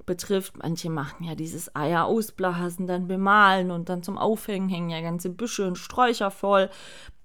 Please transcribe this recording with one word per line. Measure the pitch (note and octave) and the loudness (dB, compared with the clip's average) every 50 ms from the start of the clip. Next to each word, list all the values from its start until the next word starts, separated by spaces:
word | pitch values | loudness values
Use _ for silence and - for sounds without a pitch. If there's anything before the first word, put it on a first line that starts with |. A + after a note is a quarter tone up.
| - | -4
betrifft. | - F3+ F3+ - - G3+ F#3+ F#3 - - | -4 -4 -4 -2 0 0 0 0 -4 -10
Manche | - - D#3 E3 E3 - E3+ | -8 -6 -4 -4 -4 -4 -4
machen | D#3+ D3+ C3+ C#3 - - E3+ | -4 -4 -6 -8 -10 -10 -10
ja | E3+ D#3 | -10 -8
dieses | - D#3+ D#3+ - D3+ - - - | -8 -8 -8 -8 -10 -10 -8 -6
Eier | C#3+ D3+ D3 E3+ E3 E3 | -2 0 2 2 2 2
ausblasen, | - G#3+ A3+ A3 A3 - - F#3 F#3 F3 E3+ F3 F3 F3 - F#3 | 2 2 0 0 -4 -4 -2 -2 0 0 0 -2 -4 -4 -4 -4
dann | F3 F3+ F3+ F#3 | -2 -2 -2 -2
bemalen | F3 F#3+ F#3 F#3+ G3 G3+ G#3+ G#3 G3 F#3+ F#3+ F#3 F3+ | -2 -2 0 4 6 8 8 8 8 6 4 2 0
und | F3 E3+ E3 - | -2 -4 -4 -4
dann | F#3 F3+ F3 | -4 -4 -4
zum | - G3 | -6 -4
Aufhängen | - - G3+ A3 G#3+ - - G#3 F#3 F#3+ F#3+ | 0 2 2 2 0 -2 -4 -4 -2 -2 -2
hängen | F#3 E3+ F3 E3+ | -2 -2 -2 -4
ja | E3 D#3+ | -4 -4
ganze | E3 E3 E3+ F3 - F#3 | -4 -4 -4 -4 -4 -6
Büsche | F3+ - A3+ A#3 - - G3+ | -6 -4 -6 -4 -2 -2 -2
und | F#3 D#3+ | -2 -2
Sträucher | - - - - - B3 A#3+ - - G#3+ G3 | -4 -8 -4 2 2 4 4 4 2 0 -2
voll | G3 - - G3 G3+ G3 F#3+ G3 - - - - - - - - - - | -2 -2 0 4 4 4 4 4 -2 -12 -18 -20 -20 -20 -20 -20 -20 -20